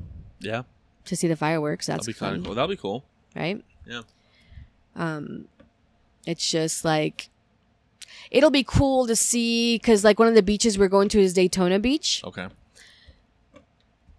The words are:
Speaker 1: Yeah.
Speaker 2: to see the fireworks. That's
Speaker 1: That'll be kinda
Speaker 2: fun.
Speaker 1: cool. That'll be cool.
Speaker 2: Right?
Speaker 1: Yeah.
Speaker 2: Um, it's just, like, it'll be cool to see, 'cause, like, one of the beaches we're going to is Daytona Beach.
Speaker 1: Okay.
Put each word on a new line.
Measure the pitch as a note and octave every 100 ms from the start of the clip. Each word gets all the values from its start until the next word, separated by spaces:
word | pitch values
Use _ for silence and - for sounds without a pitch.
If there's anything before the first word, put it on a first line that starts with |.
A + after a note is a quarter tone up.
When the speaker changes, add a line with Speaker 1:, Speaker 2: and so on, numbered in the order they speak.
| - - - _
Speaker 1:
Yeah. | G#2 A#2 B2+ _ _ _ -
Speaker 2:
to | F3+
see | E3+
the | D#3
fireworks. | D3+ E3 D3 E3+ -
That's | F2 A2
Speaker 1:
That'll | A2
be |
kinda | G2 G2
Speaker 2:
fun. | F2+
Speaker 1:
cool. | G#2+
That'll | D#3+
be | G3
cool. | G2 A2+ - _ _ -
Speaker 2:
Right? | D#3 G#3 - _ -
Speaker 1:
Yeah. | A#2+ A2 _ _ _ _ - - _ _ -
Speaker 2:
Um, | E3 D#3 - - - _ _ _ _ _ _ _ -
it's | E3 -
just, | E3 D#3+ -
like, | E3 D#3 D#3 - - _ _ _ _ _ _ _ - - -
it'll | B3+ D4
be | C4+
cool | - - C#4 C4 B3
to | A3
see, | - A#3+ A#3 A#3 A#3 A#3
'cause, | - G#3+
like, | G#3+ G#3
one | A3+
of | A3+
the |
beaches | G3 G#3 A#3 G3
we're | G3
going | G3 G3+
to | G#3+
is | F#3+
Daytona | F3+ F3+ F#3+ F3+ G3
Beach. | A#3 D4+ - -
Speaker 1:
Okay. | - - F2+ - _ - - _ - _ _ _ _ - _ _ _ _ _